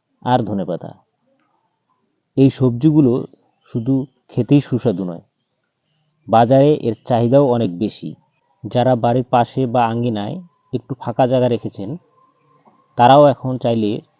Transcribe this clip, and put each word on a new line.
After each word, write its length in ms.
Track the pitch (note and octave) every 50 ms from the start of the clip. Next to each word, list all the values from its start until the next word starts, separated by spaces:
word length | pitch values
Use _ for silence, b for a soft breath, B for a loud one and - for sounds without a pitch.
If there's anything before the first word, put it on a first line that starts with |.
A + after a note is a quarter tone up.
| _ _ _ _
আর 160 | - A#2+ B2+ B2
ধনেপাতা। 500 | A2 G2 G#2 G2 F#2 - E2+ D#2+ E2 D#2+ - _ _ _ _ _ _ _ _ _ _ _ _ _ _ _ _ _ _ _ _ _ _ _ _ _ _ _ -
এই 140 | C3+ C3+ C3
সবজিগুলো 600 | - - C3 B2 A#2+ A#2 D3 D#3+ D3+ D#3 C#3+ A#2+ A#2+ C#3+ - - _ _ _ _ _ _ _ _ -
শুধু 200 | A#2+ A2+ B2 C3+ C3 C3+ _ _ _ _ _
খেতেই 320 | - B2+ A2 - C#3+ D3
সুস্বাদু 420 | - - C3 A2+ - A#2 F#2+ F2 F#2+
নয়, 200 | F2+ E2+ - _ _ _ _ _ _ _ _ _ _ _ _ _ _ _ _ _ _ _ _ _ -
বাজারে 420 | A2+ A2+ A#2+ A2 C3+ C3+ C#3 D3 D3+ -
এর 120 | - A#2+ G#2+ _ _
চাহিদাও 380 | - B2 A2+ A#2+ A#2 C3+ C#3+ D3
অনেক 240 | B2+ A#2+ A#2 A2+ F#2 E2+ F2
বেশি। 320 | A2 G2+ - - F2 D#2 - _ _ _ _ _ _ _ _ _ -
যারা 280 | G#2 - B2 A#2+ C3 B2+
বাড়ির 300 | A2+ A#2+ A#2+ A#2+ C3 B2 -
পাশে 300 | C3 A#2+ A#2 - - C3 C3
বা 160 | A#2 A#2 B2 A#2
আঙ্গিনায় 500 | A2+ A#2 A#2 A#2+ B2 A2 G#2 G2+ A#2 D#3+ F#3 F3 _ _ _ _ -
একটু 200 | - - - - C3+
ফাঁকা 300 | - - B2 A2+ - C3
জায়গা 220 | A#2+ C3 B2+ B2 A#2+
রেখেছেন, 420 | A#2+ G#2+ - A2 - - F#2+ G#2 D#3 F3+ _ _ _ _ _ _ _ _ _ _ _ _ _ _ _ _ _ _ - -
তারাও 260 | A#2+ B2 C3+ D3 D3
এখন 260 | C#3 B2 - - C3 B2+ A#2+
চাইলে 320 | - A#2+ A#2 A2+ G#2+ G#2 A#2 - - _ _